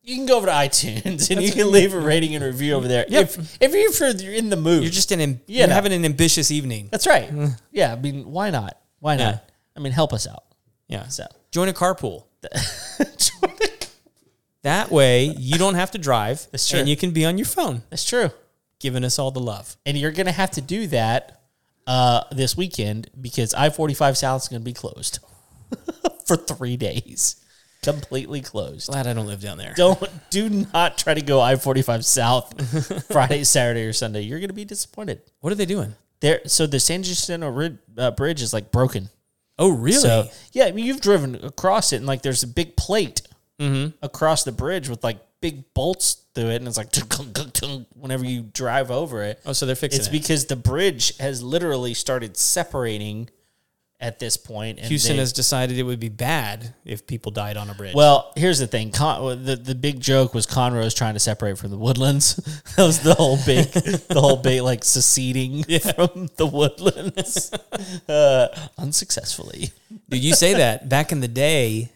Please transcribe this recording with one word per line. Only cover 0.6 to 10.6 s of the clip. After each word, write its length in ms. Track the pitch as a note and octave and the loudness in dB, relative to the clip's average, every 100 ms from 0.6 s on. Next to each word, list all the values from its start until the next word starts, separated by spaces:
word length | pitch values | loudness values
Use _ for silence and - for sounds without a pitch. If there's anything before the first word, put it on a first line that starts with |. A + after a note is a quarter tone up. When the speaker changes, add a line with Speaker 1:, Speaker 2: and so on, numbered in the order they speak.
| C#3 - C3+ A2 | 2 0 0 -4
Speaker 1:
and 140 | F#3 E3 | -4 -2
Speaker 2:
That's 100 | - | 0
Speaker 1:
you 220 | F#3+ G3+ | 2 2
can 120 | G3+ | 2
Speaker 2:
right. 80 | G#3 | 6
Speaker 1:
leave 200 | G3 F#3+ | 6 6
a 60 | F3+ | 2
rating 340 | D3+ E3 D#3+ | 2 2 2
and 80 | D3+ | -2
review 300 | C3+ B2+ D3 | -4 -2 0
over 120 | C#3 B2 | 0 2
there. 180 | B2 - | 0 4
Speaker 2:
Yep. 140 | C4 | 4
Speaker 1:
If, 340 | F#3 F3+ D#3 - | 4 -2 -12 2
if 120 | C4+ | 4
you're, 180 | F#4 G#4+ | 4 2
for, 160 | - C#4+ G3 | 4 0 0
you're 160 | F#3+ | -4
in 160 | A3 A3 | -4 0
the 60 | |
mood. 280 | F#3 D#3+ E3+ | 0 4 4
Speaker 2:
You're 80 | E3 | 4
just 200 | F#3 - | 0 2
an 80 | F#3 | 2
am-, 220 | D3 B2 - | 0 -2 -4
Speaker 1:
You 120 | A#3 | 4
Speaker 2:
you're 80 | G3 | 6
Speaker 1:
know. 60 | |
Speaker 2:
having 180 | F3+ G3+ | 6 2
an 140 | F3+ | 2
ambitious 440 | E3 C#3+ E3 D#3+ C#3+ | 0 4 4 4 2
evening. 360 | D3+ C3 A2 G2+ | 0 -2 -8 -6
Speaker 1:
That's 160 | A3 - | -2 4
right. 220 | A3 A2 | 4 4
Speaker 2:
Mm. 300 | D3 D3 A#2+ _ | -2 -2 -2 _
Speaker 1:
Yeah, 200 | B3 C#3+ | 0 0
I 60 | A#2 | 0
mean, 340 | C#3 C#3 G#2+ | -6 -6 -8
why 180 | D#3+ G#3 | -4 -2
not? 280 | C#3+ G2+ - _ _ | -2 -6 -14 _ _
Why 160 | D3 | -2
Speaker 2:
Yeah. 160 | C#3 A2+ | 0 0
Speaker 1:
not? 180 | G#2+ _ _ _ | -2 _ _ _
I 40 | - | -10
mean, 100 | C#3 | -4
help 220 | C3 D#3 | 0 0
us 120 | A2 | 0
out. 200 | - - _ _ | -6 -12 _ _